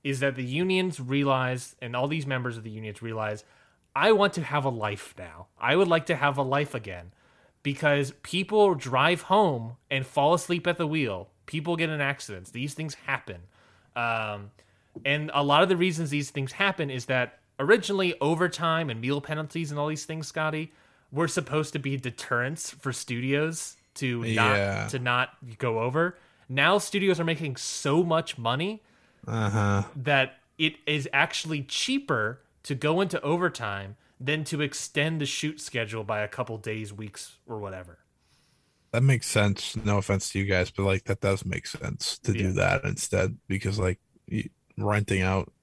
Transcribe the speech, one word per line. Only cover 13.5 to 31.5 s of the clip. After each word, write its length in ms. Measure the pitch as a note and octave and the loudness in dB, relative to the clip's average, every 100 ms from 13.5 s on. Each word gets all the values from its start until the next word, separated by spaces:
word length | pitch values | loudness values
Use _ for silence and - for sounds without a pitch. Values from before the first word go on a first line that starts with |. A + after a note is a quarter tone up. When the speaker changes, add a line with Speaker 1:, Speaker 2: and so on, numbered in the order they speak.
| _ _ _ _ A#2+ | _ _ _ _ -4
Speaker 1:
Um, 540 | A#2 A2+ G#2+ G#2 G2+ _ _ _ _ - | -2 -2 -4 -8 -12 _ _ _ _ -6
and 260 | C3+ D3 D3+ | -2 0 0
a 100 | C#3+ | 0
lot 200 | C#3+ D3 | 6 6
of 80 | F3+ | 6
the 60 | F3+ | 4
reasons 320 | F#3 E3 D#3+ | 2 0 -2
these 200 | D3 C#3 | -2 -2
things 220 | C#3+ C3 | -6 -6
happen 380 | - G3 F#3 C#3+ | 0 0 0 -4
is 160 | C3 - | -6 0
that 320 | B2+ B2 - _ - | 0 0 -6 _ -4
originally 560 | C#3 A3 F#3 G3 F#3 - | 4 4 4 0 0 0
overtime 680 | C#3+ E3 F3 - E3 D#3+ D#3 | 0 2 0 0 0 0 -2
and 100 | A2+ | -4
meal 220 | B2 C#3+ | -2 -2
penalties 480 | C#3 D#3 D3+ E3 D#3+ | -4 -6 -6 -6 -4
and 100 | D3 | -2
all 80 | D3 | -2
these 160 | D3+ | -4
things, 220 | - D#3+ D3 | -8 -8 -6
Scotty, 460 | D#3+ D#3 D#3 D#3+ _ _ _ _ | -2 -2 -2 -8 _ _ _ _
were 180 | C3+ A#3 | -2 0
supposed 440 | - C#3+ D#3 D3+ | -2 -2 -2 -2
to 60 | D#3+ | -4
be 180 | C3+ C3+ | -4 -4
deterrents 760 | B2+ - - A#2+ B2+ D#3+ - | -6 -10 -2 0 0 -4 -8
for 220 | - C#3 | -6 -6
studios 840 | A#2+ - A#2+ C3 C#3+ D#3 E3 - - _ | -6 -4 -4 0 0 0 -4 -10 -14 _
to 260 | - C3 A#2+ A#2 | -6 -4 -2 0
not, 220 | A2 A#2 G2+ | 4 4 4
Speaker 2:
Yeah. 320 | G2+ G2 G#2+ | 2 -2 -4
Speaker 1:
to 100 | C3 | -4
not 600 | B2 B2 B2+ - B2 A2+ | 0 0 0 -6 -20 -4
go 220 | B2 A2+ | -2 0
over. 380 | A#2+ C#3+ F3 - _ _ - | 0 0 0 -2 _ _ -4
Now 260 | C3 D#3 G3+ | 4 4 4
studios 420 | - G3+ F#3+ E3+ | 2 2 2 2
are 60 | |
making 320 | E3 D#3 D#3 B2 | 0 0 -4 -6
so 460 | - - C#3 D3+ | -8 -4 2 2
much 340 | E3+ E3 - - | 4 2 0 -4
money 460 | A#2 C3 F3+ G#3+ _ _ _ _ - | -2 0 -2 -6 _ _ _ _ -4
Speaker 2:
Uh-huh. 580 | A2+ G#2 G#2+ G2+ G2+ G2+ C#3+ | 0 2 4 4 2 0 -6
Speaker 1:
that 380 | B2+ C#3 C3 - _ - | 2 4 2 -4 _ -2
it 180 | D#3 - - | -2 -2 -2
is 220 | D3+ C3 | -2 0
actually 480 | C#3 D#3+ - D#3+ | 2 2 0 -4